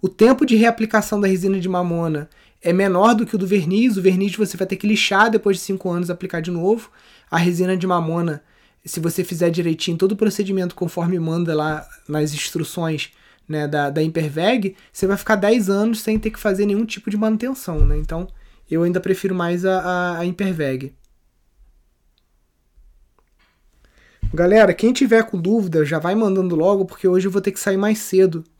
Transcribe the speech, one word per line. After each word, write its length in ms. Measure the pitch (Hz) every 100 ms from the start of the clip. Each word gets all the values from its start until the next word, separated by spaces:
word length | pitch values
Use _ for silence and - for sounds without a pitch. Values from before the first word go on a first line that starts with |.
o 60 | 185
tempo 380 | - 226 262 269
de 100 | 226
reaplicação 640 | 233 233 220 220 208 208
da 80 | 196
resina 320 | 190 190 196
de 80 | 180
mamona 640 | 180 180 170 165 151 151 _ _ _
é 100 | 170
menor 420 | 175 196 180 220
do 120 | 226 233
que 100 | 208
o 20 |
do 80 | 185
verniz. 520 | 202 160 196 247 196
O 40 |
verniz 320 | 185 185 196
você 220 | 180 208 -
vai 100 | 185
ter 120 | 190
que 100 | 208
lixar 420 | 214 - 196 226
depois 280 | 220 208 190
de 60 |
cinco 260 | - 190 185
anos, 200 | 175 175
aplicar 300 | 175 175 170
de 120 | 160
novo. 380 | 175 180 226 - _ _ - _
A 80 | 165
resina 380 | 175 170 180 185
de 100 | 185
mamona, 560 | 175 160 165 170 147 _ _ _ _ -
se 160 | -
você 240 | 165 170 175
fizer 240 | 160 170
direitinho 480 | 165 170 160 - 165
todo 160 | 190
o 20 | 202
procedimento 580 | 214 202 196 190 180
conforme 460 | - 170 175 170 180
manda 340 | 160 165 170
lá 320 | 156 151 151 - - -
nas 260 | 151 151
instruções, 800 | 147 - 160 156 - 165 156 - _ _ _ _
né, 220 | 156 151
da, 220 | 147 143
da 120 | 147
Imperveg, 760 | 160 165 151 151 185 254 196 - _
você 120 | - 190
vai 120 | 196
ficar 180 | - 214
dez 340 | 202 240 190
anos 300 | 196 220 220
sem 180 | - 220
ter 120 | 220
que 100 | 220
fazer 260 | 214 196 202
nenhum 200 | 202 226
tipo 240 | 208 -
de 80 | 208
manutenção, 680 | 220 220 240 262 - 156 139
né? 120 | 147
Então, 280 | 147 160 185 - - - _
eu 120 | 160
ainda 180 | 175 180
prefiro 340 | 180 185 190 185
mais 300 | 175 175 190
a, 140 | 185
a, 380 | 180 180 180 170
a 60 | 175
Imperveg. 680 | 175 202 165 143 131 135 - _ _ _ _ _ _ - _ _ _ _ _ _ _ _ _ _ _ - _ _ _ _ _ _ _ _ _ _ _ _ _ -
Galera, 400 | 151 175 214 208
quem 200 | 170 220
tiver 300 | 254 254 226
com 180 | 220 185
dúvida, 420 | 170 226 190 160
já 160 | 147 160
vai 140 | 170
mandando 420 | 208 214 190 185 165
logo, 300 | 175 196 190
porque 220 | - 190
hoje 200 | 185 190
eu 40 |
vou 100 | 196
ter 100 | 196
que 80 | 196
sair 180 | - 196
mais 200 | 208 214
cedo 460 | - 190 190 165 165 _